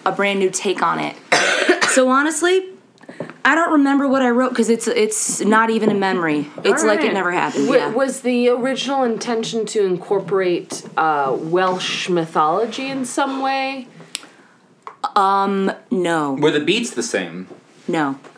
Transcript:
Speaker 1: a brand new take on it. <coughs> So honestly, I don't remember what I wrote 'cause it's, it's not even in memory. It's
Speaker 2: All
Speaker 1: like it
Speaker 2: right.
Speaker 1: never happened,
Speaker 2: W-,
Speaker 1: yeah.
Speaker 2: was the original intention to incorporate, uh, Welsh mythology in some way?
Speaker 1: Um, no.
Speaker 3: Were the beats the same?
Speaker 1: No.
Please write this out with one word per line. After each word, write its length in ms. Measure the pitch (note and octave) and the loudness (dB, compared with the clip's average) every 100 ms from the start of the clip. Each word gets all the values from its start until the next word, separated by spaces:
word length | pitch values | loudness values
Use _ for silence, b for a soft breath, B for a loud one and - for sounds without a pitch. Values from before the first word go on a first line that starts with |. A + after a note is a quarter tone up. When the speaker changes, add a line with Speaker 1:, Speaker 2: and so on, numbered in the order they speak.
Speaker 1:
a 60 | F#3+ | -4
brand 300 | F3+ G3+ G3 | 0 0 0
new 100 | F#3 | 0
take 320 | F3+ G3+ F3+ | 0 -4 -2
on 160 | E3+ D#3+ | -2 -2
it. 160 | D3+ - - | -6 -8 -2
<coughs> 580 | - - - - F4 - | 0 2 0 2 2 2
So 160 | C4 B3+ | 4 4
honestly, 600 | C4 D4+ D#4+ F4 F#4+ F#4 - - _ - B B B | 4 0 0 2 2 -2 -12 -20 _ -18 B B B
I 100 | C4 | 2
don't 180 | D#4+ E4+ | 2 4
remember 360 | D#4 C#4 C#4 C#4 | 4 4 4 2
what 140 | C4+ | 2
I 80 | B3 | 2
wrote 240 | A#3+ B3+ | 2 2
'cause 160 | B3+ A3 | 2 2
it's, 180 | A3+ A3 | 2 0
it's 540 | - G#3+ - - - | 0 0 0 -4 -2
not 240 | G3+ A3 A3+ | 2 4 4
even 220 | A3+ G#3+ | 2 2
in 100 | G3+ | 2
memory. 480 | F#3+ F#3 E3 D3+ C#3+ - | 0 0 0 -2 -4 -2
It's 160 | G3 - | 0 2
Speaker 2:
All 60 | A3 | 2
Speaker 1:
like 120 | G#3 | 2
it 40 | - | 0
Speaker 2:
right. 40 | |
Speaker 1:
never 180 | F#3+ F3+ | 0 0
happened, 340 | F3 D3 C#3 C#3 | 0 -2 0 2
Speaker 2:
W-, 120 | C5 | 2
Speaker 1:
yeah. 140 | C#3+ | 2
Speaker 2:
was 300 | A#3+ C4+ - | 0 -2 -2
the 260 | B3 B3 A#3+ | -2 2 2
original 560 | B3+ C4 B3 B3+ C#4 | 2 0 -2 -2 0
intention 640 | B3 G#3 - A3+ A3 A3+ G#3 | 0 -2 -4 -4 -4 -4 -2
to 180 | A3 | 0
incorporate, 1000 | F#3+ F3 - G3 F3 F#3+ F3+ F3 - - - - | 0 0 -2 -2 0 0 0 -2 -4 -12 -6 -2
uh, 400 | D#3 D3 C3+ A#2+ | 0 0 0 -2
Welsh 680 | D#3+ F3+ F#3 F#3 - - - | 0 0 0 -2 -4 -6 -2
mythology 800 | F3 D#3+ E3+ D#3 F#3 A3+ A#3+ C4+ | -2 0 0 2 2 -2 -4 -6
in 160 | C4+ | -6
some 380 | B3 - C4+ C4+ | -4 -2 -2 -2
way? 460 | C4+ C4+ C4+ C4+ A#3+ B B B B B B B B _ - - - G#3 | -2 -2 -4 -8 -12 B B B B B B B B _ -20 -8 -2 2
Speaker 1:
Um, 560 | F#3+ G3 G3 G3 F#3+ - - | 2 2 2 0 -2 -4 -4
no. 420 | F#3 E3+ E3 C#3+ | -2 0 0 0
Speaker 3:
Were 160 | C3+ D3+ | 0 2
the 100 | D3+ | 2
beats 300 | D3 G#3+ A#2 | 0 0 -2
the 120 | A#2+ | -6
same? 460 | - G2+ F2+ F2 F#2 - _ - - | -4 -4 -4 -10 -14 -18 _ -12 -4
Speaker 1:
No. 300 | E3 C#3+ C3+ - | -2 -2 -4 -12